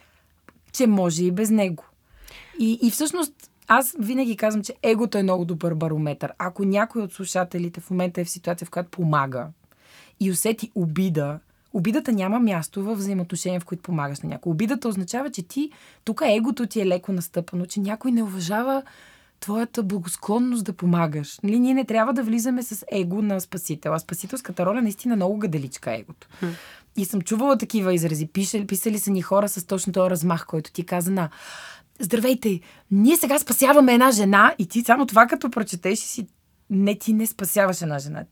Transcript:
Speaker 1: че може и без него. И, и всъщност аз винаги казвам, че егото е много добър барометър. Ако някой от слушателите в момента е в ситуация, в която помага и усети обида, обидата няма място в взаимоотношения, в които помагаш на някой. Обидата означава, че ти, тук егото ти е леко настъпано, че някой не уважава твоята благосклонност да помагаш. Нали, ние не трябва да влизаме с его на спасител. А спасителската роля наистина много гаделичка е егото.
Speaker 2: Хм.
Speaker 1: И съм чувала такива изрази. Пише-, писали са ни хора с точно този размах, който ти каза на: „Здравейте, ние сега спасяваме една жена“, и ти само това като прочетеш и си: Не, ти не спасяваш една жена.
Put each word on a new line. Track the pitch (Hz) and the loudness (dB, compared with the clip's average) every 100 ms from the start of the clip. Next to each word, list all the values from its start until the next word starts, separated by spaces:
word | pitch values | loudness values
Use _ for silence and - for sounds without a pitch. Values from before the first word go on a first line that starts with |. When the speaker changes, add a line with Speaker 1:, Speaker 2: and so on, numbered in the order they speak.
| _ _ _ _ _ _ _ | _ _ _ _ _ _ _
Speaker 1:
че | - 240 | 0 4
може | 196 180 165 | 4 2 2
и | 180 | 0
без | 180 214 | 0 2
него. | 220 190 160 - _ _ - - - - 330 | 2 2 -4 -12 _ _ -20 -20 -20 -12 -2
И, | 220 233 | 0 2
и | 233 | 2
всъщност | - 302 359 294 - - _ - | 0 -2 -2 -4 -8 -20 _ 2
аз | 240 262 294 | 4 2 -2
винаги | 208 262 240 208 | -2 -2 -2 0
казвам, | 214 214 | 0 0
че | - - | -6 -2
егото | 226 220 233 208 | 2 2 2 0
е | |
много | 190 185 | 2 0
добър | 175 165 170 | -2 -2 -2
барометър. | 156 160 151 151 139 143 - | -2 -2 -2 -2 -4 -8 -6
Ако | 180 175 | -8 -2
някой | 196 202 226 233 | 0 2 0 -2
от | 196 | -6
слушателите | - 185 185 180 175 170 170 | -8 -6 -4 -2 -4 -6 -8
в | - | -6
момента | 180 180 175 | -2 -2 -2
е | |
в | 170 | -6
ситуация, | 180 170 175 175 | -6 -6 -6 -6
в | |
която | 180 175 | -8 -8
помага | - 160 147 135 127 156 - _ _ _ - - - | -2 2 2 0 -4 -8 -14 _ _ _ -20 -14 -4
и | 190 | -2
усети | 175 220 220 214 | 0 0 -2 -4
обида, | 202 170 151 190 156 143 151 _ _ _ | -2 -2 0 0 0 -2 -6 _ _ _
обидата | 202 196 269 302 | -2 0 0 0
няма | 208 185 233 | 0 0 2
място | 226 175 151 196 | 2 0 -4 -6
в | 196 | -4
взаимоотношения, | 214 196 190 175 175 180 180 | -4 -2 -4 -4 -4 -4 -4
в | |
които | 175 175 | -6 -10
помагаш | - 160 143 143 | -4 -4 -4 -6
на | 156 | -8
някой. | 147 175 | -6 -4
Обидата | 160 220 262 233 | 0 0 -2 -4
означава, | 196 180 240 285 | -4 -4 -4 -6
че | - | -8
ти, | 170 269 311 - - _ | -8 -6 -6 -8 -20 _
тук | - 220 | -6 0
егото | 294 214 233 240 226 | 2 2 2 -2 -4
ти | 220 | -2
е | 190 | 0
леко | 180 190 | 0 -2
настъпано, | 185 170 175 170 175 170 | -4 -4 -6 -6 -6 -6
че | 208 | -4
някой | 196 220 262 | -4 -4 0
не | 233 | 0
уважава | 214 190 170 214 254 269 269 - - - _ - | 0 -4 -4 -2 0 -2 -4 -18 -20 -20 _ -14
твоята | - 214 233 - | -6 -4 -2 -2
благосклонност | 190 202 170 - - 226 247 240 | -2 -2 -6 -8 -2 0 0 -2
да | 202 | -4
помагаш. | 180 175 175 160 151 143 - | -2 2 2 2 -2 -8 -6
Нали, | 202 233 | 0 2
ние | 254 | 4
не | 262 | 2
трябва | 220 220 233 | 2 2 2
да | 269 | 0
влизаме | 220 226 240 254 | 0 0 0 -2
с | 226 208 - | -4 -10 -6
его | 202 175 202 | -2 -2 0
на | 208 190 | 0 -2
спасител. | - 190 - 151 151 | -4 -8 -6 -6 -2
А | 156 | -4
спасителската | - 165 190 262 - 185 180 | -4 -10 -8 -10 -8 -4 0
роля | 233 | 2
наистина | 220 196 247 214 | 0 0 -2 2
много | 180 214 | 2 0
гаделичка | 202 151 135 - - | -2 -2 -4 -8 -6
е | 113 | -6
егото. | 104 - - - | -8 -20 -18 -8
Speaker 2:
Хм. | 175 170 - - _ - | -6 -6 -14 -20 _ -6
Speaker 1:
И | |
съм | 190 202 | -4 -2
чувала | - 214 277 262 | -2 0 2 2
такива | - 220 185 | 2 0 2
изрази. | 180 165 151 160 | 2 0 -2 -4
Пише-, | 196 190 214 208 | -4 -2 -2 -2
писали | 190 226 208 | -2 -2 -2
са | 202 | 0
ни | 190 | -2
хора | 175 196 202 | 2 2 0
с | 190 - | -2 -6
точно | 190 190 | -4 -2
този | 185 185 | 2 2
размах, | 180 175 170 - | 2 0 -2 -4
който | 160 - | -6 -6
ти | - 175 | -8 -4
каза | 180 175 | -4 -2
на: | 196 156 - - - - - _ - | -2 -2 -6 -20 -18 -18 -20 _ -8
„Здравейте, | 202 226 254 254 220 175 - - - | -2 0 2 2 0 -2 -6 -14 0
ние | 196 233 339 | 4 6 6
сега | 277 302 | 4 0
спасяваме | - 240 269 294 254 | 0 2 6 8 8
една | 240 262 | 8 6
жена“, | 214 196 202 226 - | 6 6 8 6 4
и | 175 | -2
ти | 233 | 0
само | 233 254 262 | 4 4 6
това | 220 240 | 6 6
като | 320 247 | 4 -2
прочетеш | 233 214 175 185 220 | -4 -4 -4 -2 -2
и | - | -4
си: | - 190 _ _ _ - | -10 -10 _ _ _ -4
Не, | 196 202 208 | 0 2 0
ти | - | 0
не | 214 226 | 0 0
спасяваш | - 190 208 190 175 | -4 -2 2 2 2
една | 165 143 | -2 -4
жена. | 143 151 - | -6 -10 -6